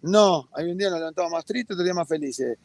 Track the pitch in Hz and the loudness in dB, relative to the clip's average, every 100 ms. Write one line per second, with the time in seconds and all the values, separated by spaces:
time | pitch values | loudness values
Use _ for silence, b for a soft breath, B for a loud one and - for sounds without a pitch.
0 | 156 208 202 170 127 139 170 180 196 170 | 4 6 6 4 -2 -8 -6 -2 -2 -2
1 | 160 156 170 165 - 247 233 180 175 175 | -4 -4 -4 -4 -4 -6 -6 -2 -2 0
2 | 160 160 143 127 123 117 | -2 -2 -4 -4 -4 -6